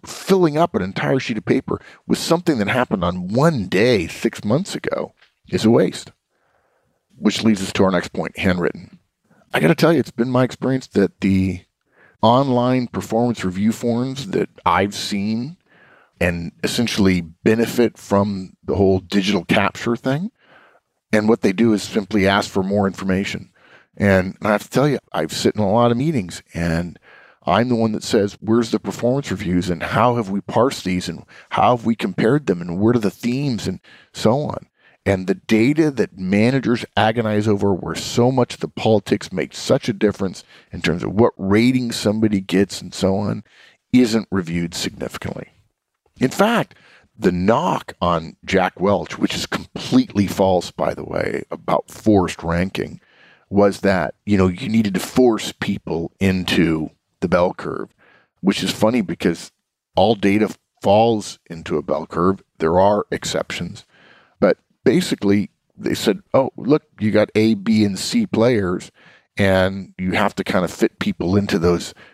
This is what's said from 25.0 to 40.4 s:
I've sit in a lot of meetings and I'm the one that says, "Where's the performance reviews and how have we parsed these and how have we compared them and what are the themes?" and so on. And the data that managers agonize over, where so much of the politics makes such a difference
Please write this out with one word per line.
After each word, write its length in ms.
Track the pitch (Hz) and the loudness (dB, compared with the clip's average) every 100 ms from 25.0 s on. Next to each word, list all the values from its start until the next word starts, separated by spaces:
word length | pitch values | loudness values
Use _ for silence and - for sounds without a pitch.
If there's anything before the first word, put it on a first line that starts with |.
| - | -4
I've 220 | 92 78 | -6 -4
sit 220 | - 117 - | -2 0 0
in 60 | |
a 80 | 101 | 2
lot 220 | 110 120 | 2 2
of 60 | 117 | 2
meetings 440 | 147 147 90 - - | 0 -2 -4 -10 -12
and 440 | 87 85 82 87 76 _ - - _ - | -4 -2 -2 -4 -10 _ -20 -20 _ 0
I'm 220 | 185 127 | 0 2
the 80 | 117 | 0
one 160 | 113 | 0
that 120 | 107 | -2
says, 340 | - 117 101 - | -2 0 0 -2
"Where's 320 | 101 113 113 | 0 0 2
the 80 | 110 | -2
performance 500 | - 92 120 135 139 | -4 -4 -2 -2 -4
reviews 400 | 95 87 90 90 | -6 -2 -2 0
and 140 | 85 | -4
how 320 | - 78 120 120 | -4 0 2 0
have 140 | 98 | -2
we 100 | 98 | -6
parsed 460 | - - 127 - 95 | -2 2 2 0 -4
these 240 | 90 87 | -4 -4
and 160 | 80 - - - | -10 -14 -20 -8
how 260 | - 107 123 | 0 2 2
have 100 | 113 | 0
we 100 | 113 | -2
compared 500 | 104 90 113 143 139 | -2 0 2 2 0
them 160 | 87 | -4
and 180 | 87 85 | -4 0
what 160 | 107 120 | 2 2
are 40 | |
the 100 | 104 | 0
themes?" 580 | - 117 127 143 110 92 | -4 -4 -2 -2 -4 -4
and 140 | 90 - - _ | -8 -12 -20 _
so 280 | - 107 127 | -2 0 0
on. 240 | 147 - - _ _ _ - | -2 -8 -12 _ _ _ -2
And 220 | 95 92 | 0 -2
the 80 | 95 | -4
data 560 | - 110 117 151 156 | 0 2 4 2 0
that 280 | 131 92 90 | 0 -4 -4
managers 680 | 92 101 113 135 110 117 - - | -2 2 2 2 0 -2 -2 0
agonize 520 | 110 113 110 107 107 | 0 0 0 0 0
over, 260 | 101 101 | 2 0
where 220 | 92 80 82 | -2 -4 -8
so 360 | - - 123 | -4 0 2
much 220 | 131 120 | 2 -2
of 60 | - | -4
the 80 | - | -10
politics 640 | - 113 107 - 101 - | -2 2 2 2 -4 -2
makes 240 | 92 67 - | -6 -6 -6
such 320 | - 120 - | -2 0 0
a 40 | |
difference 500 | 101 104 98 98 90 | -2 -2 0 -6 -8